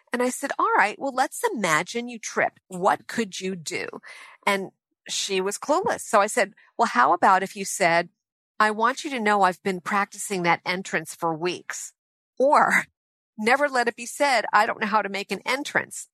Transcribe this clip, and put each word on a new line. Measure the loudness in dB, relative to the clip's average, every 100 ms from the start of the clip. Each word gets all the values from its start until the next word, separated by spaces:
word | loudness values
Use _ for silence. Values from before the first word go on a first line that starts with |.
| _
And | -2
I | -2
said, | -2 -6 -2
"All | 2 4
right, | 2 0
well, | -6
let's | -2 -2 -2 -4
imagine | -2 2 2 0 -6 -8
you | -10
trip. | -8 -2 -2 -4 _
What | -2 0 0 -4
could | -6 -6 -6
you | -8 -6
do?" | -8 -8 -8 -10 -16 -20 -20 -8
And | -2 -2 -4 -12 _ _ -10
she | -8 -2 -2
was | -2 -4
clueless. | -2 0 0 -4
So | 0 2
I | 2
said, | 0 -2 -4 _ -2
"Well, | 0
how | 4 4
about | 4 6 4
if | 2 -6
you |
said, | -8 0 2 2 0 _ _ _ _ _
'I | 0
want | 2 0 -2
you | -6
to | -2
know | 2 4
I've | 4 2
been | -4 -4
practicing | -2 -2 -2 -6 -6 -2
that | 2 0 0
entrance | -6 -4 -6 -6
for | -4 -4
weeks,' | -2 -4 -4 -8 -12 -14 -18 _ _ _ 0
or, | 4 6 4 2 -2 _ _ _ _ -4
'Never | 2 2 2
let | 0 -2
it | -4
be | -10
said, | 0 2 2 2
I | 2 2
don't | 0
know | 0
how | 0
to | 0
make | -4 -6
an | -6 -2
entrance.'" | -4 -2 -4 -4 -8 -16